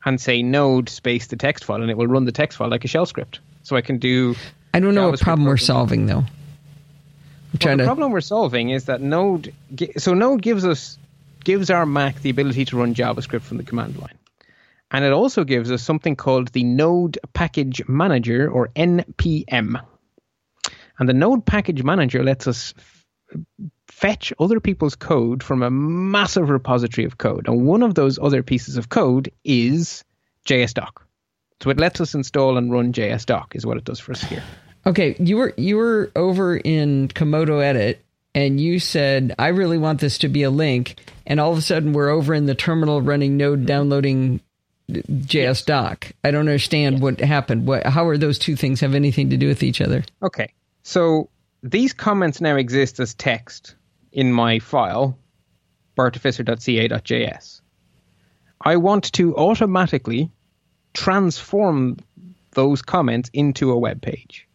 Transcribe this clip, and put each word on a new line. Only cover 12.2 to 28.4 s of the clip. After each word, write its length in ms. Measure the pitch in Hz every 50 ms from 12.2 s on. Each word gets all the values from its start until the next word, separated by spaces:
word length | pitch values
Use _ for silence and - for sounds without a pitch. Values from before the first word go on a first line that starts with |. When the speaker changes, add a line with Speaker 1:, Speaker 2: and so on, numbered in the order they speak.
Speaker 1:
the 80 | - 135
ability 360 | 120 139 139 139 117 131 131
to 120 | - 127
run 160 | 120 120 120 113
JavaScript 480 | 123 120 117 117 - 135 - - 113
from 160 | - - 120
the 60 | 117 120
command 340 | - 117 117 113 - 139
line. 200 | - 135 - - _ _ _ _ _ _ _ _ _ _ _ _ _ _ _
And 120 | - 139 139
it 60 | 139 139
also 300 | 170 240 269 - 214 160
gives 280 | 135 131 120 113 123
us 100 | 127 123
something 340 | - - 156 151 - 165 139
called 340 | - - 135 131 127 123 123
the 140 | - 131 123
Node 540 | 120 123 135 156 170 175 180 175 165 - - - - -
Package 480 | - - 165 - 151 139 131 127 - -
Manager, 600 | - 131 147 180 196 143 123 113 113 117 127 147 -
or 200 | - 123 117 - -
N 300 | 147 170 175 175 175 - - -
P 280 | - - 170 156 156 -
M. 320 | - 131 120 110 - - 127 - - _ _ _ _ _ _ _ _ _ _ _ _ _ _ - - - - - _ _ -
And 100 | 131 127
the 40 | 127
Node 320 | 131 165 226 269 233 -
Package 360 | - 208 208 202 190 160 131 127
Manager 400 | 143 185 190 143 123 139 127 131
lets 240 | 131 135 131 -
us 260 | 131 117 - - - -
f-, 280 | - - _ _ _ _ _ _ _ _ _ - 156 160 - _ - 202 151 - _ _
fetch 440 | - - - - 202 202 - - - 254 -
other 200 | 160 196 226 220
people's 360 | - 208 185 - 156 143 -
code 460 | - - - 160 127 117 117 127 131 -
from 200 | - 139 127 123
a 80 | 123
massive 800 | 131 135 147 160 170 180 185 190 202 202 196 - - 196 160 143
repository 560 | 143 131 131 139 127 120 120 117 - 117 113
of 120 | - -
code. 300 | - - 107 107 - -
And 180 | 120 120 120 123
one 160 | 147 190 226 247
of 120 | 226 175
those 240 | 160 139 135 131 -
other 240 | 143 143 139 127